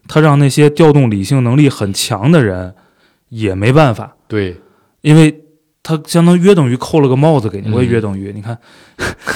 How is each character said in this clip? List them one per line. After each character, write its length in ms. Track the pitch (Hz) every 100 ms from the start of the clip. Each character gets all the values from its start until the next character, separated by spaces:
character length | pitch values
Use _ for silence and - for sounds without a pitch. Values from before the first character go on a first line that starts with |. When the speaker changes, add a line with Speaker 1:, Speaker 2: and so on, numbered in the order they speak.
| -
Speaker 1:
它 140 | 156
让 160 | 156 143
那 100 | 139
些 220 | 147 147
调 240 | 147 160
动 160 | 143 127
理 140 | 101
性 200 | 98 139
能 140 | 120 135
力 100 | 143
很 240 | - 101
强 400 | 95 - 107 123
的 120 | 170
人 300 | 110 90 92 92 _ _ _ _ _
也 260 | 113 107 92
没 180 | 107
办 200 | 143 147
法。 220 | 107 104 _ -
Speaker 2:
对。 280 | 107 95 87 _ _ _ _
Speaker 1:
因 140 | 147 156
为 280 | 156 151 _ _ _ _
它 180 | - 160 151
相 180 | 170
当 140 | 170 180
于 40 |
约 120 | 185
等 160 | 185 131
于 80 | 127
扣 220 | - 160
了 80 | 139
个 80 | 131
帽 240 | 151 147
子 100 | 107
给 120 | 98
你， 80 | 107
Speaker 2:
嗯。 40 |
Speaker 1:
我 80 | 113
也 60 | 123
约 120 | 117
等 180 | 104 98
于， 140 | 98
你 80 | 104
看， 140 | 107 117 _ _ _ - - - -